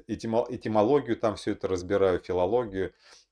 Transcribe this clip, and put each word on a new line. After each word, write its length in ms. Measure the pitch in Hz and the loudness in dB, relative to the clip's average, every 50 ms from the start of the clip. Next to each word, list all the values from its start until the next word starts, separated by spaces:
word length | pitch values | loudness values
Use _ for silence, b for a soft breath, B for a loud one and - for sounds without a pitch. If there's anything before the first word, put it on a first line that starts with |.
| - | -8
этимо-, 380 | - 107 87 - 113 113 117 - - | -8 -8 -6 -4 -2 0 0 0 -2
этимологию 640 | 131 - - 117 107 107 104 117 147 143 120 120 110 | -6 -8 -6 0 2 4 4 4 4 2 2 0 -4
там 180 | - - 110 98 | 0 0 -2 -2
все 160 | - - 110 | -2 -4 -6
это 160 | 101 - - | -6 -4 -2
разбираю, 520 | 92 95 87 87 87 98 98 95 95 90 85 | -2 -2 -2 -2 0 2 4 4 4 2 0
филологию. 760 | - - 90 90 90 95 113 123 120 104 95 95 92 - b b b b b b b b | -2 -2 0 0 2 2 2 0 -2 -2 -4 -6 -6 -6 b b b b b b b b